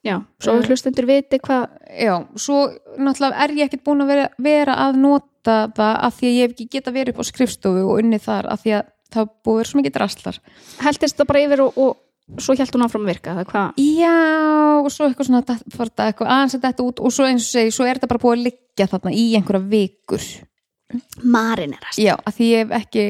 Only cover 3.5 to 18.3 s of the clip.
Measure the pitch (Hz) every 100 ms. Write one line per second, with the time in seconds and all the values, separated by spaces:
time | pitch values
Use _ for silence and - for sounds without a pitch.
3.5 | 294 285 277 - 285 277 285 - - 277
4.5 | 302 285 254 269 269 277 285 _ _ -
5.5 | 220 220 220 214 220 240 - 247 240 240
6.5 | 240 233 269 269 254 254 240 240 - 262
7.5 | - 196 185 190 - 226 214 - 202 -
8.5 | 208 226 208 - _ _ 226 214 _ -
9.5 | 220 226 285 277 - 196 - - - _
10.5 | _ - - 285 294 294 - 285 285 285
11.5 | 277 269 - 262 - _ _ _ - -
12.5 | 262 262 247 240 220 208 180 - 175 185
13.5 | 208 190 - 285 311 339 330 320 311 311
14.5 | 302 302 294 285 - 294 247 262 247 247
15.5 | 233 - - 226 - 214 208 226 262 269
16.5 | 262 262 247 247 - 262 262 269 247 226
17.5 | 247 226 220 247 254 254 240 240